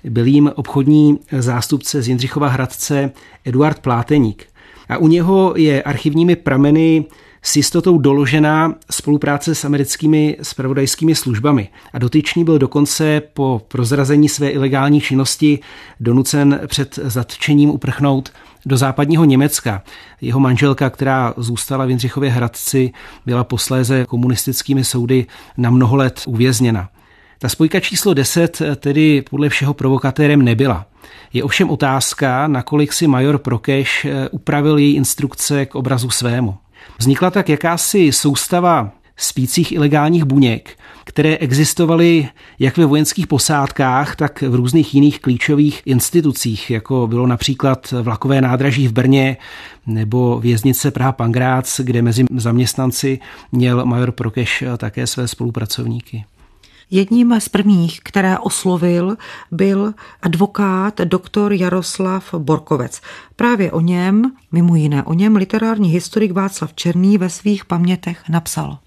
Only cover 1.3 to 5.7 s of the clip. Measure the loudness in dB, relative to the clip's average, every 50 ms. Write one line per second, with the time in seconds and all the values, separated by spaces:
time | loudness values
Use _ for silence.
1.3 | -4 -2 -2 0 -2 -2 -2 -2 -4 -4 -4 -4 -4 -4 -2 -2 -2 -2 -4 -4
2.3 | -4 -2 -2 -2 0 -2 -4 -6 -6 -10 -6 -2 -2 -2 -2 -4 -6 -12 -20 -20
3.3 | -20 _ _ -4 0 2 2 2 0 -2 -2 -2 -2 -2 0 2 2 2 2 2
4.3 | -2 -8 -18 _ _ _ -20 -20 -20 -20 -10 -8 -2 2 4 4 4 4 4 2
5.3 | 4 4 4 2 2 2 2 4